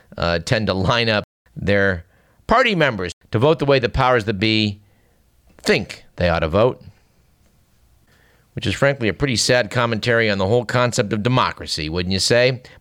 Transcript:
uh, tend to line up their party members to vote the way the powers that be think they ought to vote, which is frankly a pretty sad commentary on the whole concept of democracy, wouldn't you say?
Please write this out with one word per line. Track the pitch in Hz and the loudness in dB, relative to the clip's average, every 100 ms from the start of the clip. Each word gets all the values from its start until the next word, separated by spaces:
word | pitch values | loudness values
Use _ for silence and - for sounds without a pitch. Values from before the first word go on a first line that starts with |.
| - - | -14 -4
uh, | 85 85 | -2 -2
tend | - 113 101 | -2 -2 0
to | 95 | -2
line | 90 120 113 | 0 0 0
up | 107 - _ _ - | 0 -2 _ _ -8
their | 87 101 98 90 - _ _ _ - | 0 2 2 -2 -8 _ _ _ 0
party | 226 247 180 | 2 2 2
members | 143 104 87 - - | 0 -2 -6 -10 -4
to | 120 | 0
vote | 143 151 | 2 2
the | 139 | 2
way | 139 | 2
the | 117 | 2
powers | - 127 127 101 | 0 2 2 0
that | 98 | -2
be | 110 110 107 98 _ _ _ _ _ _ _ _ | 0 2 0 -4 _ _ _ _ _ _ _ _
think | - 170 95 - - - | -2 0 -2 -14 -14 -4
they | 87 | -2
ought | 82 | 0
to | 80 | 0
vote, | 82 123 - - - _ _ _ _ _ _ _ _ _ _ _ _ _ _ _ | 2 2 0 -14 -20 _ _ _ _ _ _ _ _ _ _ _ _ _ _ _
which | - 110 | -8 -6
is | 90 | 0
frankly | 139 135 110 | 0 0 -2
a | |
pretty | 90 143 110 | -2 -2 -2
sad | - 123 110 | 0 0 0
commentary | 123 117 110 120 117 110 | -2 -2 -2 0 0 2
on | 98 | 0
the | 95 | 0
whole | 120 113 | 0 0
concept | 127 123 120 101 | -2 0 -2 -2
of | 110 | -2
democracy, | 113 127 92 - 78 - 76 | 0 0 0 -4 -10 -8 -6
wouldn't | 87 90 | -4 -2
you | 95 | -2
say? | - 120 127 123 - - | 2 2 2 0 -10 -8